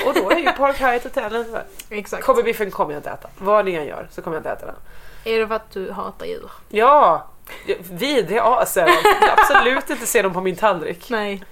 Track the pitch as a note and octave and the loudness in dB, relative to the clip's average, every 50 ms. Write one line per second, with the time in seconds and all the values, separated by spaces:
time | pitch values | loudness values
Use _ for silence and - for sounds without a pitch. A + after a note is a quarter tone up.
0 | - - C#4+ - G3+ F#3+ B3+ E4+ D#4+ F4+ - - C4+ C#4 C#4 C4+ C4+ B3+ A#3+ A#3+ | -2 0 0 0 2 2 2 2 2 0 0 2 0 0 2 2 0 0 0 0
1 | A#3+ C4 - C#4 A#3 G#3 A3 A#3 A#3 A3+ A3+ - - - - - - - G#3+ G#3 | -2 -4 -6 -6 -4 -4 -4 -6 -6 -6 -8 -10 -10 -12 -14 -18 -16 -12 -10 -10
2 | G3+ - - F#3 - - B3+ A#3 A#3 A3 A3 - G#3+ F#3+ F3 - F#3+ D3+ D3 D3 | -8 -8 -8 -2 0 2 2 2 2 0 -2 -2 -4 -4 -2 -2 -4 -4 -4 -6
3 | - - - - - - - - F#3+ G3 G#3+ G#3+ G3 F#3+ F3+ D#3+ D3 A#2+ E2+ - | -10 -10 -12 -12 -14 -18 -16 -6 0 2 2 4 4 2 -2 -4 -4 -6 -8 -10
4 | - - - - E3+ F3+ D#3+ D#3 D#3 C#3+ - - - - - - - - - - | -12 -12 -14 -12 -10 -8 -8 -6 -6 -6 -8 -8 -10 -12 -14 -14 -16 -16 -16 -16
5 | - - - - - - A3+ A3+ A3 G#3+ A3 G#3+ A3 - - G3+ F#3+ - F#3 F#3 | -16 -16 -16 -12 -6 -2 -2 -2 0 0 -2 -6 -6 -8 -10 -10 -8 -8 -8 -8
6 | F#3+ E3 E3 - - E3+ - - - - - - - - - G3+ A3 B3+ C#4+ D4 | -10 -10 -10 -12 -10 -10 -10 -10 -12 -14 -18 -20 -16 -6 0 4 6 6 8 8
7 | B3+ F#3 D#3+ D3 - - - - - - - - - - F#3+ - F3 F3 F#3 E3+ | 8 6 4 4 0 -6 -16 -20 -18 -18 -18 -12 -6 -6 -6 -6 -6 -10 -8 -4
8 | G#3+ C#4 D4 B3+ G3 D#3 F#3+ A#3 - A3 B3 - G#3+ - - G3 F3 A3 A#3+ - | -2 0 0 0 0 0 0 2 2 4 4 2 2 0 0 2 4 4 4 4
9 | - G#4 G4+ - G#4+ - - - G4+ - - G4 - B3 C4 C4+ - - D4+ - | 4 4 4 6 4 4 6 4 4 6 4 4 4 4 2 0 -2 -4 -6 -6
10 | A#3 - - A#3 G3 F#3+ F3 F3+ F#3 F#3 F3+ - - G#3+ F#3+ E3+ D3+ - F3 - | -4 0 0 2 2 2 0 -2 -2 -4 -2 0 2 2 2 0 -2 -6 -8 -10
11 | - - A#3+ G#3+ G#3 G3+ G3+ F#3+ F#3+ - | -8 -6 -4 -4 -4 -4 -6 -8 -12 -12